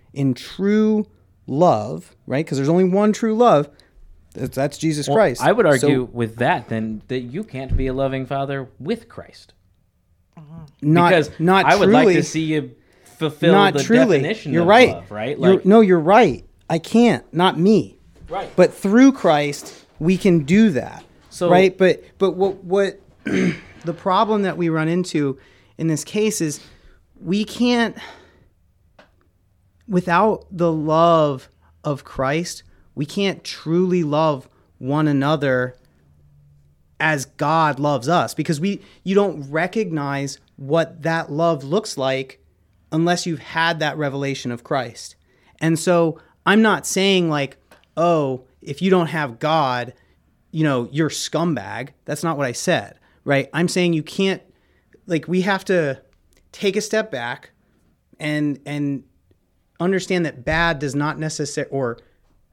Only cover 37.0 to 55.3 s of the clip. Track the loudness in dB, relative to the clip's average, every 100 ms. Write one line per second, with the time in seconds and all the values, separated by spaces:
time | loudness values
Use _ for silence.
37 | -2 -2 -6 -6 -2 0 0 0 -2 -2
38 | 0 0 0 -4 -4 -4 -4 -6 -12 _
39 | -2 0 0 -4 -6 -4 -4 -4 -4 -4
40 | -4 -4 -6 -10 _ -14 -2 -2 -2 -4
41 | -4 -4 -4 -2 0 -2 -2 -4 -4 -4
42 | -2 -2 -6 -16 _ _ _ _ -6 -2
43 | 0 0 -4 -8 -6 -2 -2 0 -4 -4
44 | -6 -4 -6 -6 -8 -10 -6 -6 -6 -14
45 | -20 -20 _ _ _ -6 -2 -2 0 2
46 | 0 -4 _ _ 0 4 4 0 -4 -2
47 | 0 2 0 -2 -4 -10 _ _ _ -2
48 | 0 0 -2 -6 _ _ -14 -4 0 0
49 | 0 -4 -8 -6 -2 0 0 -2 -6 -14
50 | _ _ _ _ _ -4 -2 -2 -4 -4
51 | -4 -4 -6 -4 -2 -4 -8 -12 -14 _
52 | -12 -8 -6 -4 -4 -4 -4 -4 -4 -18
53 | _ _ -2 -2 -2 -2 -2 0 0 -2
54 | -4 -4 -2 -4 _ _ _ _ _ _
55 | -6 -6 -4